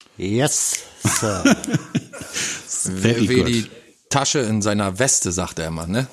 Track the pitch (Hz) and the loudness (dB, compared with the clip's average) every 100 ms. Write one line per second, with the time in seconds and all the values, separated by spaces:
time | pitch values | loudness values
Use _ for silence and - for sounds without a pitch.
0 | - - 95 110 143 - - - - - | -20 -8 -2 2 2 0 -2 -4 -10 -6
1 | - - 110 95 277 - - 220 - - | -2 0 0 2 2 2 2 -4 -2 -6
2 | - - - - - - - - - 92 | -6 -12 -10 -6 -6 -6 -8 -6 -4 0
3 | 107 117 104 127 123 117 104 - - _ | 2 4 4 4 4 2 -2 -10 -20 _
4 | _ 143 139 151 110 110 104 104 98 92 | _ 0 2 2 2 2 2 2 0 2
5 | 131 - 95 87 87 - 80 82 82 107 | 2 2 0 -2 -2 -4 -4 -4 -2 -2
6 | 131 | -2